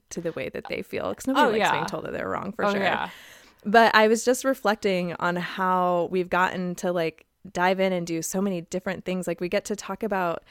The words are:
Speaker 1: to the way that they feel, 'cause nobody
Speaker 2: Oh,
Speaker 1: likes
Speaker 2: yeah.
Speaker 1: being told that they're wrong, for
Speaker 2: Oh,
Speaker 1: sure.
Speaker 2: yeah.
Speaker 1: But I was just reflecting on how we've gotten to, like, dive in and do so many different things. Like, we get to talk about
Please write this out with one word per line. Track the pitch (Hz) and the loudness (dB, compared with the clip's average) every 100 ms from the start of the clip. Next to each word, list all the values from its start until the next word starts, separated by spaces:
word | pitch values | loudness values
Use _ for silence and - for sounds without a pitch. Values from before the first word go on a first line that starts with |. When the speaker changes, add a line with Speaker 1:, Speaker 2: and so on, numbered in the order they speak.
| - | -12
Speaker 1:
to | - | -8
the | 170 | -6
way | 156 - | -6 -6
that | - - | -8 -8
they | - | -8
feel, | - - - | -6 -6 -6
'cause | 208 - | -6 -2
nobody | 269 294 | 4 4
Speaker 2:
Oh, | |
Speaker 1:
likes | 214 | 4
Speaker 2:
yeah. | 185 | 2
Speaker 1:
being | - - | 0 -2
told | - - | -6 -8
that | |
they're | - - | -6 -4
wrong, | - 196 | -4 -6
for | 202 202 | -4 -2
Speaker 2:
Oh, | |
Speaker 1:
sure. | 202 | 0
Speaker 2:
yeah. | 190 - - - - - - _ | 0 -2 -4 -10 -20 -20 -20 _
Speaker 1:
But | 208 220 226 | 4 6 8
I | - 214 | 8 6
was | 226 240 | 4 2
just | 254 | 0
reflecting | 262 269 202 214 202 185 175 160 | 2 0 0 0 0 0 -2 -2
on | 175 175 | -2 -2
how | 170 - 185 185 180 175 170 | -4 -2 0 2 2 2 0
we've | 185 175 | -2 0
gotten | 180 185 - 180 175 | 2 2 0 -6 -4
to, | 185 | -2
like, | 175 165 - - _ 190 | 0 -2 -4 -18 _ -10
dive | 180 180 190 | 0 2 2
in | 190 | 2
and | 180 170 | 0 -2
do | 165 | -4
so | 165 190 | -4 -2
many | 196 180 | -2 -2
different | 165 180 196 180 - | -4 -6 -6 -8 -4
things. | 185 175 | -4 -4
Like, | 170 | -4
we | 175 | -2
get | 202 - | -2 -2
to | 202 | -8
talk | - 196 | -8 -6
about | 226 196 175 165 _ | -4 -2 -2 -4 _